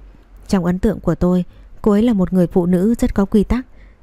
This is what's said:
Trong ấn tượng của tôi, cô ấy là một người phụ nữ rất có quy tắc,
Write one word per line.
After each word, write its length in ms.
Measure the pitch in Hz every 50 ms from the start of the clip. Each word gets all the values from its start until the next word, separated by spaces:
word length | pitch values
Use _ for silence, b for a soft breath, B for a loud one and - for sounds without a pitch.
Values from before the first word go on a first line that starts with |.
| b b b b b _ - - - -
Trong 160 | - 190 165
ấn 140 | 175 180 185
tượng 220 | - 226 185 -
của 140 | - - 160
tôi, 300 | - 185 180 180 180 175 b b b b b b b -
cô 100 | 220 202
ấy 100 | 208 226
là 100 | 254 226
một 200 | 190 180 170 185
người 140 | 185 175
phụ 200 | 165 - 190 170
nữ 280 | 180 180 175 185 220 240 -
rất 160 | - 240 -
có 100 | - 196
quy 200 | 190 - 208 190
tắc, 220 | - - 247 262 b b b b b b b